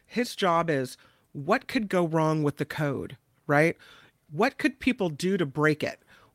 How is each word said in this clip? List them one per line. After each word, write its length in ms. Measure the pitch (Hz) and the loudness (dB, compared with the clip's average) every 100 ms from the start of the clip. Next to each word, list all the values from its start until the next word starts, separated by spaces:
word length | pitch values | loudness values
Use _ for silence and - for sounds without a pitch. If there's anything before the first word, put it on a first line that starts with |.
| _ | _
His 300 | - 240 - | -4 -4 0
job 340 | 190 170 165 | 2 2 2
is, 280 | 143 127 - _ _ _ | 0 -2 -8 _ _ _
what 340 | 147 143 233 - | -8 -2 -2 0
could 220 | 262 208 | -4 0
go 160 | 185 170 | 0 2
wrong 380 | 160 156 156 | 2 2 2
with 140 | 147 - | 0 -2
the 80 | 143 | -6
code, 520 | - 151 120 90 - _ _ - | -4 -4 -4 -8 -14 _ _ 0
right? 320 | 147 165 - - - - _ _ | 4 4 0 -12 -20 -20 _ _
What 260 | 151 240 - | -2 -2 0
could 220 | 302 - | -2 0
people 300 | - 247 180 | -2 0 -2
do 280 | 143 180 190 | -2 -2 0
to 80 | 156 | -2
break 380 | 139 151 147 | 2 2 2
it? 160 | 123 - _ - _ | -2 -6 _ -20 _